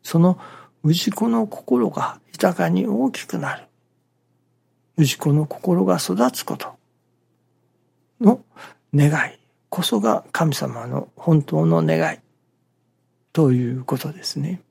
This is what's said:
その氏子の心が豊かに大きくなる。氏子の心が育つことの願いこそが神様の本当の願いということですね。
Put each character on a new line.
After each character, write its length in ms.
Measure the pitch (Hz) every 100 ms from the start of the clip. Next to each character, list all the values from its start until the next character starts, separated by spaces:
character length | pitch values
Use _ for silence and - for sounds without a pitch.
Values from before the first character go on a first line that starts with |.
そ 160 | - 165
の 200 | 175 180 - - - _
氏 300 | 151 175 -
子 160 | - 233
の 180 | 233 208
心 440 | - - 247 220
が 280 | - - - _
豊 220 | - 185
か 140 | 170 170
に 160 | 180 208
大 240 | 208 262
き 160 | - -
く 120 | 170
な 160 | 143
る。 100 | - - _ _ _ _ _ _ _ _ _ _ _ _ -
氏 220 | 139 -
子 160 | 151
の 100 | 147
心 400 | 151 - - 175
が 140 | 190 175
育 340 | - 185 247
つ 120 | -
こ 120 | - -
と 160 | - - _ _ _ _ _ _ _ _ _ _ _ _ _ _
の 220 | 214 247 _ - - _ _
願 160 | 143 147 156 -
い 80 | - _ _ _
こ 140 | -
そ 180 | 170 220
が 240 | 220 - -
神 220 | - 160
様 320 | 135 135 117 120
の 220 | 131 -
本 280 | - - 156
当 240 | 139 160 165
の 160 | 165
願 320 | 160 160 160
い 40 | - _ _ _ _ _ _ _ _ _ _ _
と 180 | - 143
い 180 | 123 120
う 140 | 127
こ 140 | 127 135
と 120 | -
で 120 | 156
す 120 | - 147
ね。 220 | 151 180 _